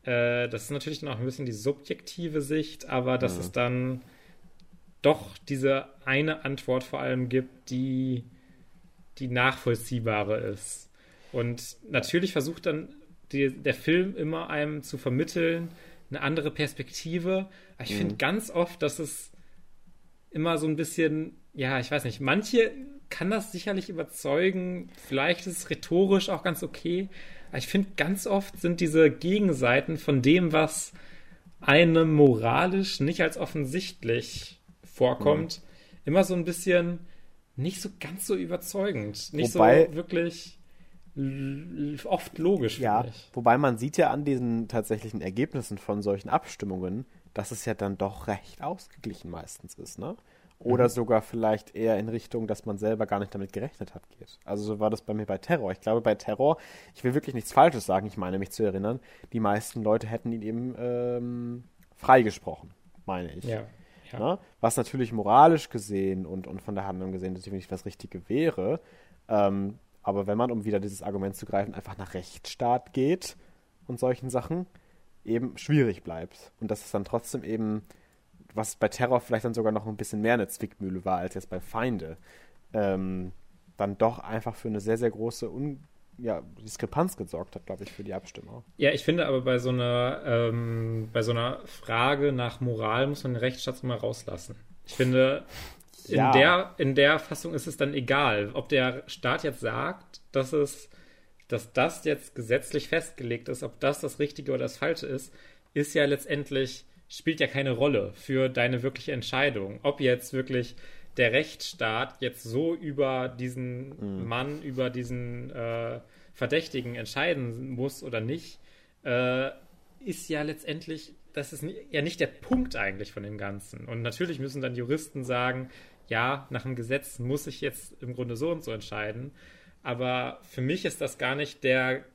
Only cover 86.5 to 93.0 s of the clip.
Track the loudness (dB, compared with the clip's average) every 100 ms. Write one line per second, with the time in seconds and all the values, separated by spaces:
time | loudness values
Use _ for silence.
86.5 | -18 -16 -8 -4 0 -2 -2 -8 -8 -8
87.5 | -12 -10 -10 -10 -12 -8 -8 -10 -18 -16
88.5 | -18 -18 2 2 4 2 2 2 2 2
89.5 | 2 2 0 2 2 0 -2 0 2 2
90.5 | 0 -2 -2 -2 -2 -2 -2 0 0 0
91.5 | -4 -10 -14 -2 2 4 4 2 0 -2
92.5 | -2 -2 -2 0 2